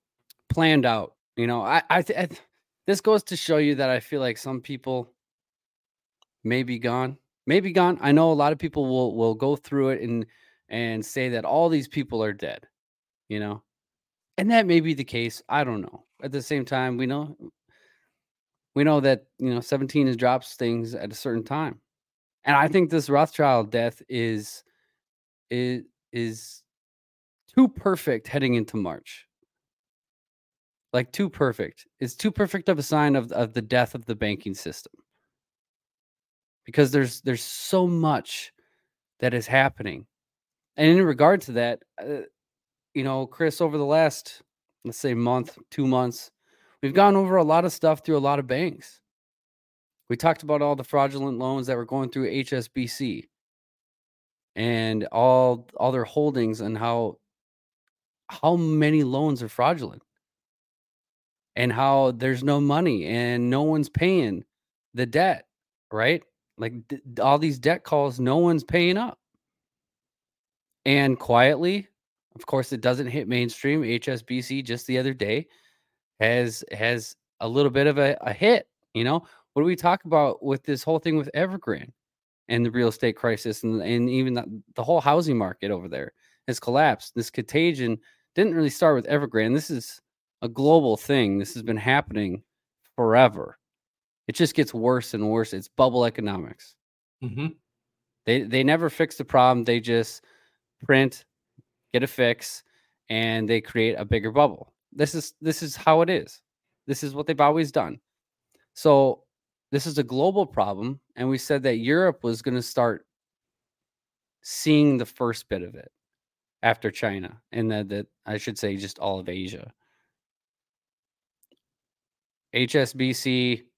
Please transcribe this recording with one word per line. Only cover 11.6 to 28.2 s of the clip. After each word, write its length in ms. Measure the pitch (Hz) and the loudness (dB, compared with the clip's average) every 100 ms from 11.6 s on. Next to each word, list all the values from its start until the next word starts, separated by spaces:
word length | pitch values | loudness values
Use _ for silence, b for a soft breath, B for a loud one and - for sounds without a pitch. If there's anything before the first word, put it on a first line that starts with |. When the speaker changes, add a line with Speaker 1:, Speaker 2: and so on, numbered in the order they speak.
| 170 | 2
Speaker 1:
these 180 | 156 127 | 0 -2
people 340 | 147 127 117 | -6 -4 -2
are 120 | 107 | -4
dead, 340 | 101 78 - _ _ _ _ _ _ - | -4 -8 -10 _ _ _ _ _ _ -10
you 100 | 104 | -8
know, 240 | 104 104 _ _ _ _ _ _ _ - | -8 -10 _ _ _ _ _ _ _ -4
and 140 | 202 | 2
that 140 | 233 190 | 4 4
may 140 | 170 | 4
be 120 | 160 | 2
the 120 | 139 127 | -4 -4
case. 360 | 117 117 - - | -4 -6 -8 -4
I 160 | 147 | -2
don't 160 | 131 107 | 0 -4
know. 240 | 90 - _ _ | -8 -14 _ _
At 120 | 139 | -10
the 80 | 139 | -8
same 240 | 123 147 120 | -4 -4 -2
time, 320 | 131 127 120 | -2 -2 -2
we 80 | 127 | -4
know, 320 | 143 151 151 170 _ _ _ _ _ _ _ _ _ _ _ _ 139 | -4 -8 -12 -20 _ _ _ _ _ _ _ _ _ _ _ _ 0
we 80 | |
know 160 | 147 147 | 4 4
that, 280 | 135 123 _ - | 4 2 _ -6
you 160 | 131 | -4
know, 80 | 123 | -4
seventeen 440 | 120 139 131 151 131 | -2 -4 -2 0 2
is, 120 | 117 | 2
drops 380 | 123 127 - - | 0 0 -4 -6
things 400 | 120 117 113 120 | -4 -2 -6 -8
at 180 | 110 | -12
a 20 | 113 | -8
certain 300 | 135 117 113 | -6 -6 -4
time. 340 | 143 151 - _ _ _ _ _ _ | -6 -6 -10 _ _ _ _ _ _
And 140 | 143 143 | 2 4
I 100 | 156 | 4
think 220 | 190 165 | 4 2
this 200 | 160 139 | 0 2
Rothschild 640 | 139 160 - 143 123 107 | 2 2 2 2 2 2
death 300 | 120 117 - - | -2 -2 -6 -8
is, 560 | 123 117 107 107 - _ _ _ _ _ _ _ _ - | -4 -2 -4 -8 -16 _ _ _ _ _ _ _ _ -8
is, 340 | 123 123 123 - _ _ | -4 -4 -4 -8 _ _
is 500 | 120 113 110 - - _ _ _ _ _ _ _ _ _ - | -6 -6 -8 -16 -20 _ _ _ _ _ _ _ _ _ 4
too 140 | 254 | 4
perfect 580 | - 202 185 - 113 | 4 -2 0 0 -4